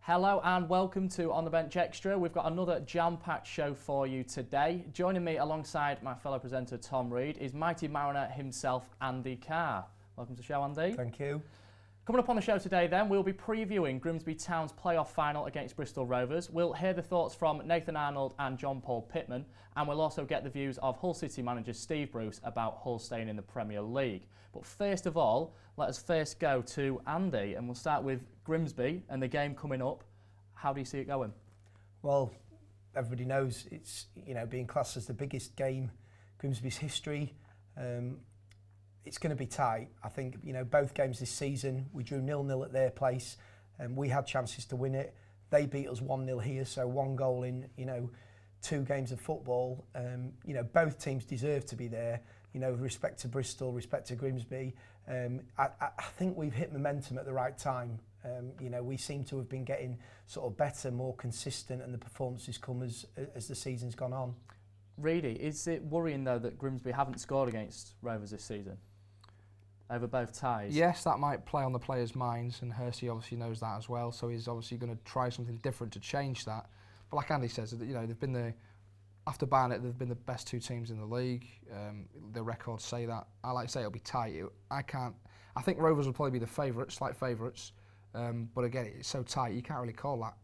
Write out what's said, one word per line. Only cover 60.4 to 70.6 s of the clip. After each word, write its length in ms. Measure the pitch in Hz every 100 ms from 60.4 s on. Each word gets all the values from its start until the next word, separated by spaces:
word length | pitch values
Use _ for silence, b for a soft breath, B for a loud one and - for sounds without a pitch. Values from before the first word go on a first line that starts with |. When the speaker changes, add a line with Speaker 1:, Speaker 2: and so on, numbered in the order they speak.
| 120
Speaker 2:
of 100 | 104
better, 340 | 147 - 135
more 240 | 120 131
consistent, 680 | 127 123 117 - - - 127
and 120 | 127
the 40 | 120
performances 600 | 117 - 127 123 - 117
come 240 | - 123
as, 240 | 123 117 - - 139
as 140 | 131 110
the 60 |
season's 400 | 127 139 123 123
gone 180 | 117 131
on. 220 | 127 127 120 - B B - - -
Speaker 1:
Reedy, 360 | 151 170 147
is 320 | 113 151 151 170
it 160 | 160
worrying, 400 | 156 160 165 139
though, 160 | 131 120
that 180 | 117 -
Grimsby 320 | 139 131 127
haven't 300 | 127 135 123
scored 280 | - 135 131
against 460 | 113 107 - - -
Rovers 300 | 117 110 104
this 120 | 104
season? 320 | - 107 95 98 - b b b b b b b - - -
over 160 | 120 120
both 320 | 127 117 -
ties. 380 | 131 117